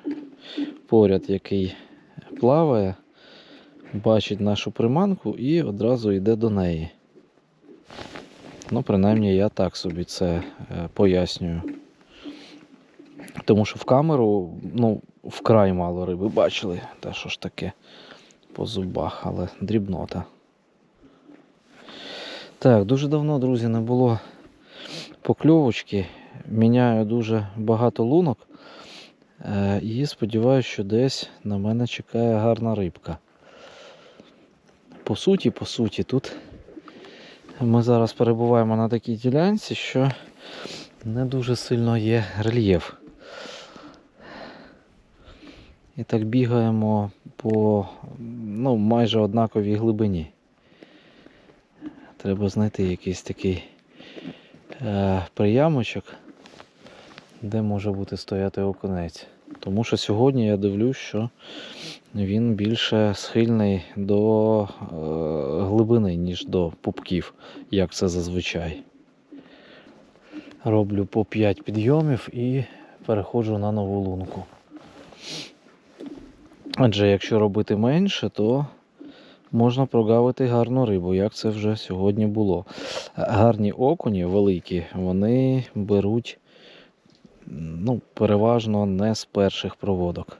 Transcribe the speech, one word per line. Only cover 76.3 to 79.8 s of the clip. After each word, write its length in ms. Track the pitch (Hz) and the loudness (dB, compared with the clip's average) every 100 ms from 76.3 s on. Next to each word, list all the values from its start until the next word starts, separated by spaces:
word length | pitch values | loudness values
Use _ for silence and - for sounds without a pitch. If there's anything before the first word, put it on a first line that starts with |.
| - - - - - | -20 -20 -20 -10 0
Адже 320 | 127 98 101 | 2 4 4
якщо 300 | 98 - 113 | 2 2 2
робити 380 | 107 101 101 104 | 2 0 0 0
менше, 520 | 117 156 196 - 104 | 2 2 0 -2 -6
то 380 | - 107 135 143 - _ _ - - - - - | -2 0 0 -2 -10 _ _ -20 -20 -20 -20 -4
можна 340 | 120 120 123 | 2 2 4